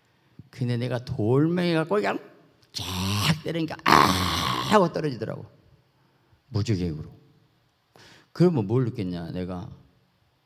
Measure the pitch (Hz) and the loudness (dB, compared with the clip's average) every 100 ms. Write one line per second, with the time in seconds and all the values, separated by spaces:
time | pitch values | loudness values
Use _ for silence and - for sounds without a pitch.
0 | _ _ _ - - - 123 120 123 123 | _ _ _ -20 -18 -6 -2 -2 -2 -4
1 | 127 - 107 135 156 180 175 160 160 208 | -6 -2 2 4 4 2 0 0 0 0
2 | 202 277 - - _ _ _ - 87 92 | 0 -4 -8 -20 _ _ _ -10 -6 -4
3 | 95 101 147 156 - 170 160 - - 76 | -4 0 0 0 -2 -2 -4 -4 4 6
4 | - - 85 - - - - 208 170 170 | 6 4 0 -2 -2 -2 4 4 4 2
5 | 156 120 110 - 104 - _ _ _ _ | -4 -4 -6 -8 -12 -20 _ _ _ _
6 | _ _ _ _ - 107 101 95 87 78 | _ _ _ _ -6 -4 0 0 -2 -4
7 | - - - _ _ _ _ _ _ - | -10 -16 -20 _ _ _ _ _ _ -20
8 | - - _ - 175 156 98 123 117 107 | -20 -20 _ 2 4 4 2 0 0 -2
9 | 92 87 82 90 90 90 - - - _ | -4 -6 -6 -6 -6 -8 -12 -16 -20 _
10 | _ _ _ _ | _ _ _ _